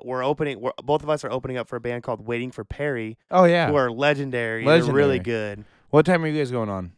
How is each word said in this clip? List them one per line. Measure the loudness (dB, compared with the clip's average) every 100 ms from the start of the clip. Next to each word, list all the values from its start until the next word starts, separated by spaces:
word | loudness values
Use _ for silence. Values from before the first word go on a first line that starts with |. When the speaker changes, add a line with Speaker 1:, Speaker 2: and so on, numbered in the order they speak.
Speaker 1:
we're | -6 -4
opening, | -2 0 -2 -4
we're, | -6 -8
both | -2 -2
of | 0
us | -2
are | -2
opening | -6 -4 -6
up | -6
for | -6
a |
band | -6 -6
called | -6 -8 -4
Waiting | -6 -6
for | -10
Perry, | -12 -6 -4 -4 -8 -12 _
Speaker 2:
Oh, | 4
yeah. | 6 6 2
Speaker 1:
who | 2
are | 2
legendary. | 2 2 2 -2 -2 -2 -2
They're | 4 4
really | 4 4 4 2
Speaker 2:
Legendary. |
Speaker 1:
good. | -2 -4 -4 -8 -16 _ _
Speaker 2:
What | 4 4
time | 2
are | 0
you | -2
guys | -2
going | -2 -4
on? | -4 -8